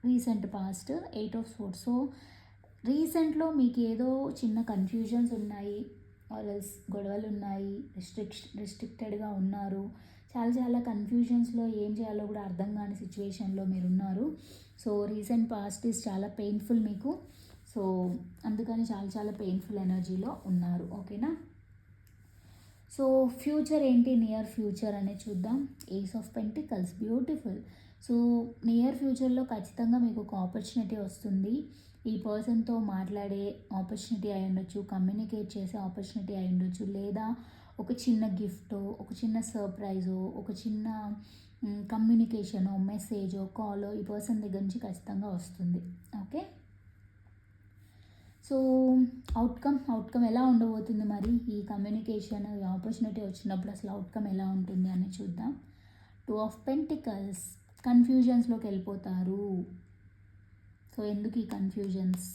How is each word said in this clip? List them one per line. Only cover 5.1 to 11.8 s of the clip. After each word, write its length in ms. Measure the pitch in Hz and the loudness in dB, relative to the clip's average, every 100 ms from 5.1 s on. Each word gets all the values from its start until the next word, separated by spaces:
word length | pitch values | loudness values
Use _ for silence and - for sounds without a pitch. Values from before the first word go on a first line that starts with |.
| 240 240 | 2 2
ఉన్నాయి, 440 | 226 208 202 202 208 - - - - - | 0 -6 -6 -6 -6 -10 -14 -20 -20 -12
or 120 | 214 208 | -8 -6
else 260 | 202 196 - - | -6 -8 -14 -8
గొడవలు 380 | 202 196 202 220 | -6 -4 -4 -4
ఉన్నాయి, 440 | 202 196 196 196 196 - 190 | -4 -4 -4 -4 -6 -10 -12
రిస్ట్రిక్ట్-, 640 | 180 - 202 - - - | -10 -8 -8 -10 -14 -10
రిస్ట్రిక్టెడ్‌గా 720 | 202 - 233 - 220 208 214 | -10 -10 -12 -8 -6 -4 -4
ఉన్నారు, 540 | 196 190 196 196 190 202 - - - - | 0 0 0 -4 -4 -6 -12 -20 -20 -10
చాలా 240 | 247 233 | -2 2
చాలా 280 | 247 247 240 | 2 2 2
కన్ఫ్యూజన్స్‌లో 880 | 240 208 208 240 240 240 233 233 226 | 0 -2 2 2 6 4 4 2 0
ఏం 160 | 214 | 0